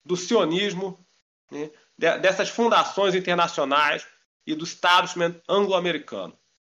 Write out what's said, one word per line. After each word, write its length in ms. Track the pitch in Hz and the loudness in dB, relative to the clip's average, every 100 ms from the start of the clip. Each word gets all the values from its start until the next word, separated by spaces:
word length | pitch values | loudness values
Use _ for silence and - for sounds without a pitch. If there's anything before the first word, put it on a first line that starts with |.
do 120 | 147 175 | -6 -6
sionismo, 800 | - 226 165 175 202 185 190 185 _ _ _ _ _ | 2 2 2 0 -2 -2 -6 -10 _ _ _ _ _
né, 220 | 143 151 - _ - | -14 -12 -14 _ -2
de-, 220 | 160 147 | 0 2
dessas 300 | 175 185 185 | 2 0 -2
fundações 640 | - 233 190 156 - 196 | 0 2 2 2 0 0
internacionais 920 | 185 185 175 170 - 139 143 147 160 - _ _ _ | 0 0 0 0 -2 0 2 2 0 -6 _ _ _
e 120 | - 156 | -10 -8
do 80 | |
establishment 760 | 165 - 175 180 180 175 170 175 - | -8 -2 2 4 2 -2 -4 -4 -2
anglo-americano. 880 | 196 202 185 175 151 147 101 87 - _ _ | 0 2 0 0 -4 -6 -10 -10 -14 _ _